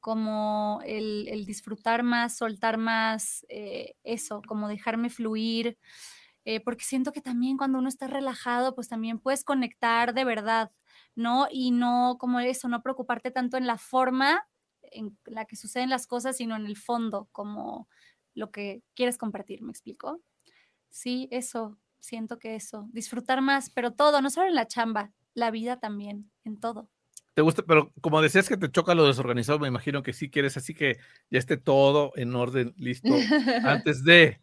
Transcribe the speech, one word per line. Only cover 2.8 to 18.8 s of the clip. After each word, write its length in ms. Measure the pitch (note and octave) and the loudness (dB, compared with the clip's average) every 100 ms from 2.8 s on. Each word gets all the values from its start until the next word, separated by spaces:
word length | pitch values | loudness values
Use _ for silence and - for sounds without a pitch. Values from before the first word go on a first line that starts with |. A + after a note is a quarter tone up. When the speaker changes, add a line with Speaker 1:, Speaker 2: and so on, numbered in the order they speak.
| A3+ A3+ A3 A3 - - - | 0 2 0 -2 -4 -8 -10
Speaker 1:
eh, 460 | - G#3 G3 - - | -14 -10 -10 -12 -14
eso, 380 | - A3+ - G#3 G#3 | -8 -8 -6 -10 -8
como 220 | G#3+ G#3 | -6 -6
dejarme 400 | G#3 A#3 A3+ A#3+ | -6 -4 -2 -4
fluir, 720 | - A3+ A3 A3 A3+ A#3 A3+ _ - - - _ _ | -4 -4 -2 -2 0 -2 -6 _ -20 -20 -20 _ _
eh, 160 | - A3 | -6 -6
porque 240 | A3 A#3 | -4 -6
siento 260 | - C4+ C4 | -4 -2 -2
que 100 | D4 | -4
también 340 | C4 A#3+ B3+ C4+ | -6 -2 0 0
cuando 220 | C4+ C4 | 0 0
uno 100 | C4 | -2
está 180 | C4 C4 | -4 -6
relajado, 680 | C#4 C#4 A#3+ B3 A#3+ B3+ | -4 -4 -4 -4 0 0
pues 120 | B3+ B3 | -4 -8
también 300 | A3+ A3+ A3+ | -6 -6 -4
puedes 260 | C4 C#4 | -2 -4
conectar 680 | - C4+ A#3+ _ A#3 A#3 A#3 | 0 -2 -2 _ 0 2 2
de 120 | A#3+ C4 | 0 0
verdad, 440 | A3 G#3 A3+ A3+ _ _ _ _ | -2 0 0 -2 _ _ _ _
¿no? 320 | - A#3 B3 C#4 | -6 0 2 2
Y 200 | C4 B3+ | 0 0
no, 480 | A#3+ A#3+ B3 B3 B3 | 2 2 4 2 0
como 180 | B3 B3 | 0 0
eso, 280 | B3 B3+ B3+ | 0 -2 -4
no 140 | A#3+ | -4
preocuparte 480 | B3+ C4 B3 A#3 B3+ | -4 -6 -4 -4 -4
tanto 260 | B3+ B3 C4 | -4 -2 -2
en 100 | B3+ | -2
la 120 | A3+ | -4
forma 680 | - B3+ B3+ B3+ C4+ F4 G#4 _ _ _ | 0 2 2 4 2 2 -2 _ _ _
en 340 | - - G#3+ G#3 | -20 -12 -12 -14
la 220 | - A3 G#3+ | -16 -12 -12
que 100 | G#3+ | -12
suceden 320 | G#3+ B3+ B3+ | -8 -4 -2
las 180 | B3+ B3 | -2 -2
cosas, 300 | A#3+ B3 B3+ | -4 -4 -4
sino 180 | A#3 | -6
en 120 | A3 G#3 | -6 -8
el 100 | G#3 | -10
fondo, 520 | - A#3+ A3+ G3+ G#3+ | -4 -2 -2 -6 -10
como 560 | - G#3 G#3 G#3+ - A3+ _ _ _ _ | -12 -10 -10 -10 -12 -16 _ _ _ _
lo 160 | - G#3+ | -12 -10
que 320 | G3+ G3+ G3+ | -8 -10 -10